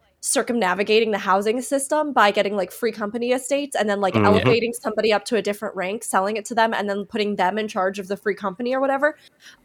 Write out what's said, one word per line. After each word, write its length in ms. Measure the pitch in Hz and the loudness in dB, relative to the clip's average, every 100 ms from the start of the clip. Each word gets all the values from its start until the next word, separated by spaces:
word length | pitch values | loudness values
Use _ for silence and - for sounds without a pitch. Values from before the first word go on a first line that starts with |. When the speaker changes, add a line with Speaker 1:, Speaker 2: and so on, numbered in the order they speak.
| _ _ | _ _
Speaker 1:
circumnavigating 880 | - 269 226 233 185 185 208 214 220 | -2 0 0 0 0 0 2 2 2
the 60 | 196 | 0
housing 440 | 196 190 208 254 | 2 2 2 -2
system 500 | 247 277 277 302 302 | -2 -2 0 -2 0
by 180 | 247 208 | 4 4
getting, 240 | 208 202 | 4 0
like, 160 | 208 185 | -2 -4
free 220 | - 226 | -4 -4
company 400 | 214 208 233 240 | -4 -6 -4 -2
estates 420 | 254 - 285 285 | -2 0 -2 -2
and 140 | - 214 | -2 -2
then, 140 | 202 | 0
like, 100 | 190 | 0
Speaker 2:
Mm-hmm. 140 | 214 202 | 4 4
Speaker 1:
elevating 480 | 208 127 233 233 | 4 4 4 2
somebody 400 | - 220 214 220 | 0 -4 0 2
up 100 | 202 | 0
to 120 | - 220 | 0 -2
a 40 | |
different 340 | 196 208 214 | -2 -4 -6
rank, 300 | 190 180 226 | -6 -4 -6
selling 320 | - 190 196 220 | -2 0 0 -2
it 80 | |
to 100 | 208 | -2
them, 200 | 226 226 | 0 2
and 160 | 220 202 | 0 -2
then 160 | 202 196 | -4 -4
putting 300 | 226 208 202 | -2 -2 0
them 200 | 180 208 | 0 0
in 120 | 214 | -4
charge 300 | 202 185 196 | -2 -2 -2
of 100 | 185 | -6
the 100 | 202 | -4
free 160 | 214 | -4
company 400 | 196 202 180 240 | -4 -6 -4 -4
or 60 | 262 | 0
whatever. 360 | 269 269 294 - - _ - - | 0 2 0 -2 -12 _ -20 -2